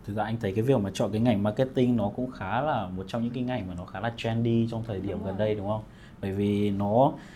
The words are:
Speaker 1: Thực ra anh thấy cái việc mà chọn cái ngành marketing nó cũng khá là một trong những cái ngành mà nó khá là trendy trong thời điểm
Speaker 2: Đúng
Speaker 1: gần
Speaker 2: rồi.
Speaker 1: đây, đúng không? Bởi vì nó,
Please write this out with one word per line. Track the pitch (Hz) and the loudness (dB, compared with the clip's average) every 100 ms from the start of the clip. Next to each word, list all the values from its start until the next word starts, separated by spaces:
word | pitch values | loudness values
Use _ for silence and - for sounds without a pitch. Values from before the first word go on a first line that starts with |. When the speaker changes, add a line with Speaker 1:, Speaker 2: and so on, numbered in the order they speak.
| - | -8
Speaker 1:
Thực | 104 | -4
ra | |
anh | 107 113 | -2 -2
thấy | 101 | 0
cái | 95 | 0
việc | 120 131 | 4 4
mà | 98 | 2
chọn | - 113 | -2 -2
cái | 107 | 2
ngành | 120 101 | 2 4
marketing | 104 107 131 135 123 120 | 2 2 0 2 4 4
nó | 101 104 | 0 -2
cũng | 127 | -6
khá | - 95 113 | -6 -4 -2
là | 151 127 92 92 | 0 -2 -2 -6
một | 95 | -6
trong | 120 | -4
những | 117 | -4
cái | 127 | -4
ngành | 123 123 92 | -4 -4 -6
mà | 87 | -8
nó | 95 | -10
khá | 98 | -6
là | 117 117 | -6 -4
trendy | 117 113 117 117 113 | -2 0 2 4 2
trong | 117 113 | -2 -4
thời | 95 | -4
điểm | 98 90 | -4 -4
Speaker 2:
Đúng | 95 | -4
Speaker 1:
gần | 95 | 0
Speaker 2:
rồi. | 107 | 0
Speaker 1:
đây, | 104 | 0
đúng | 98 | -2
không? | 107 - - - - | -4 -6 -16 -20 -8
Bởi | 98 | -4
vì | 98 101 101 104 | 0 2 2 2
nó, | 98 101 110 139 156 - | 2 2 6 4 2 -10